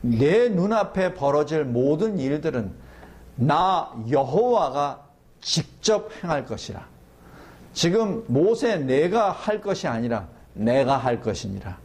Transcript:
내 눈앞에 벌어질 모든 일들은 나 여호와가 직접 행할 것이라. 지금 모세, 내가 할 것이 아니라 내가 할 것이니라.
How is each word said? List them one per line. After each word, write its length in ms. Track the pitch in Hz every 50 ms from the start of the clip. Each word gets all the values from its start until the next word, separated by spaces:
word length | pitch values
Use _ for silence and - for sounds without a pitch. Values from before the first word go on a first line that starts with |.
내 480 | - 123 117 113 135 151 185 226 247 247
눈앞에 640 | 202 170 175 208 226 214 196 196 - 185 185 180 180
벌어질 500 | - 139 143 143 151 151 143 160 156 147
모든 560 | 131 120 123 127 139 151 156 208 220 202 175
일들은 540 | 131 135 147 151 151 160 135 123 107 92 - - - - - - - - - - - - -
나 520 | - 117 - 143 160 185 190 190 165 - - - 117 110 113
여호와가 960 | 143 139 135 - 143 196 240 247 247 208 165 135 127 143 143 143 - - - _ _ _ _ _ - _
직접 720 | - - - 165 - - - - - 220 220 202 - - - -
행할 240 | - 170 156 139 123
것이라. 400 | - 110 - - - 95 87 - - - - - - - - - - - - - - - - - -
지금 540 | - - 151 170 180 226 226 202 180 - -
모세, 480 | - 120 135 170 208 233 226 - 233 208
내가 560 | 165 139 127 127 139 160 175 196 233 214 190
할 300 | 165 - - 214 214 214
것이 260 | 208 202 185 - -
아니라 400 | 151 120 113 120 117 117 107 95 - - - - - -
내가 440 | 90 107 117 123 135 135 123 139
할 240 | 131 120 127 120 110
것이니라. 560 | - 110 98 - - 98 95 98 95 98 90 -